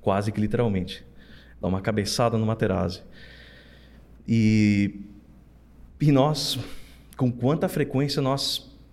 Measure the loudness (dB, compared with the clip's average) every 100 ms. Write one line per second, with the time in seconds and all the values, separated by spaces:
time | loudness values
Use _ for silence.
0 | 0 0 0 -2 -2 0 0 0 -4 -10
1 | -16 -20 -20 -20 -20 -8 -4 -2 -2 -2
2 | -2 0 0 0 -2 0 0 0 -2 -6
3 | -16 -20 -20 -20 -20 -20 -20 -20 -20 -20
4 | -20 -20 -2 2 4 6 4 4 0 -4
5 | -18 -20 -20 -20 -20 -20 -20 -20 -20 -2
6 | 2 4 4 2 -4 -6 -8 -12 -16 -20
7 | -20 -4 -2 0 0 0 -2 -2 -2 -2
8 | -2 -2 -2 -2 -2 -6 -10 -20 -20